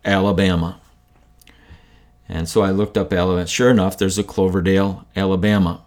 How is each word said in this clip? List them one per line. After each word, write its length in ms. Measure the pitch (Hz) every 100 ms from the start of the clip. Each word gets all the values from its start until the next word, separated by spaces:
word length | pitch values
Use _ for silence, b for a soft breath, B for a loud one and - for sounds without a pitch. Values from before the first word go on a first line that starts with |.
"Alabama." 760 | - 98 98 92 95 87 85 - _ _ _ _ _ _ - b b b b b b b -
And 200 | 82 82
so 120 | 110
I 100 | 98
looked 260 | 95 104 107
up 160 | 95
Alabama. 340 | 92 90 90 87
Sure 220 | - 123
enough, 280 | 117 95 -
there's 200 | 95 95
a 60 |
Cloverdale, 840 | 98 - 95 92 90 95 98 92 - 98
Alabama. 680 | 98 92 104 104 87 85